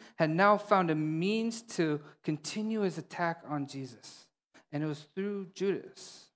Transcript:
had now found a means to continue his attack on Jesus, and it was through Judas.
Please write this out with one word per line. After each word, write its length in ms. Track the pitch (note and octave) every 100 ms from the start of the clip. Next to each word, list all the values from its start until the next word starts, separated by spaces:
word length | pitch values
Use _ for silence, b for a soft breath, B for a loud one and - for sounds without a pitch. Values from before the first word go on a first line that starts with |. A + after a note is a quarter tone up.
| B -
had 140 | D#3
now 260 | E3 G3+ G#3
found 340 | - G3 E3+
a 40 |
means 680 | D#3 D#3 D#3+ F#3+ A3 A3+ A3+
to 380 | - - D#3+ D3 B B
continue 580 | - D3+ - G#3+ G#3+ A3
his 160 | F#3+ D#3
attack 440 | - - E3+ E3 -
on 180 | D3 C#3
Jesus, 600 | C3+ B2+ A2 - - - _ _ b -
and 100 | D3
it 40 | D#3
was 200 | D3 -
through 340 | F#3+ G3+ G3+ F#3
Judas. 720 | - G3 F3 - - - - -